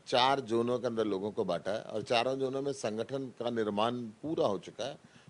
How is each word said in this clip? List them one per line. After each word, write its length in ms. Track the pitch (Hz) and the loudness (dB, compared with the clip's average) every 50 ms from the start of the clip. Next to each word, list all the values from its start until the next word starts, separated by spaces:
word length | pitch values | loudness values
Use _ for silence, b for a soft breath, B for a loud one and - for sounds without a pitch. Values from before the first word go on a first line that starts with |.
| - | -4
चार 320 | - 139 123 123 131 139 139 | 2 4 6 6 6 6 4
जोनों 400 | 131 110 113 117 117 120 123 120 | 2 2 2 2 2 2 0 0
के 80 | 107 | -2
अंदर 180 | 123 117 110 110 | -2 0 0 0
लोगों 260 | 104 98 95 98 107 | 0 0 0 -2 -2
को 140 | 95 - 107 | -2 -2 0
बांटा 260 | 92 87 85 - 92 | 0 0 -2 -2 -4
है 100 | 101 113 | -4 -4
और 200 | - - - 110 | -6 -6 -6 -6
चारों 380 | 101 - 127 117 120 131 135 135 | -2 2 2 2 2 2 0 0
जोनों 220 | 135 131 131 135 | -2 -2 -2 -2
में 120 | 139 143 135 | -2 -4 -4
संगठन 600 | - - 113 107 110 113 - 135 139 135 127 - - | -2 -2 -2 -2 -2 -4 -4 -4 -6 -6 -6 -8 -6
का 100 | 117 120 | -4 -2
निर्माण 520 | 120 113 110 104 104 104 107 117 120 123 | 0 0 0 0 2 2 2 2 0 -2
पूरा 460 | 120 113 104 - - 151 165 175 156 | -6 -8 -10 -8 -6 -4 0 2 2
हो 100 | 120 101 | 2 2
चुका 280 | 92 85 90 82 - 110 | -2 -4 -8 -10 -8 -8
है, 120 | 131 151 - B B B B B B | -8 -10 -12 B B B B B B